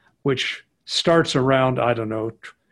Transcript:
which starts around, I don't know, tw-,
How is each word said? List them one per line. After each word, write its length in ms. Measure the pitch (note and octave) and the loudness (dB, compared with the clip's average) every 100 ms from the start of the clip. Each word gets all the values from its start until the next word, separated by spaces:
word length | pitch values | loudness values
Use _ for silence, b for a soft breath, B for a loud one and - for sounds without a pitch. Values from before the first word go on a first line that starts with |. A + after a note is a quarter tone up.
| _ _ | _ _
which 420 | C#3+ B2+ - - _ _ - | -2 -2 -4 -10 _ _ -8
starts 500 | - - E3 D#3+ C#3+ | -2 2 4 2 0
around, 420 | C3 C3+ C3 B2+ | 2 2 2 2
I 160 | A#2 | 0
don't 140 | A2+ A2 | 0 -4
know, 220 | A2 A2+ | -6 -6
tw-, 240 | - - - _ | -10 -18 -20 _